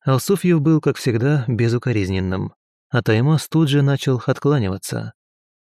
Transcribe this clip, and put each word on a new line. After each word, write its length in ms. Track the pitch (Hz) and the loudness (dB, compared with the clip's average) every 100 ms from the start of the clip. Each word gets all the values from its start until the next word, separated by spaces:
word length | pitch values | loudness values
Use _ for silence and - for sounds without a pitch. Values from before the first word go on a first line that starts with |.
| - | -2
Алсуфьев 560 | 131 - 196 180 165 | 0 0 0 2 2
был, 180 | 143 156 | 2 2
как 160 | 151 - | 0 -2
всегда, 480 | 135 117 135 147 120 | -2 0 0 0 0
безукоризненным, 1040 | 113 117 120 127 107 95 95 95 92 101 _ _ _ - | 0 0 0 -2 -2 -2 -2 -2 -4 -6 _ _ _ -4
а 120 | 123 | -2
Таймас 480 | 113 110 139 156 - | 0 2 2 0 0
тут 180 | 160 151 | 0 2
же 140 | 143 | 2
начал 400 | 139 139 - 123 - | 2 0 0 -2 -2
откланиваться. 880 | 170 143 147 98 95 - 117 110 - _ _ _ _ | -2 0 0 0 -4 -8 -10 -10 -16 _ _ _ _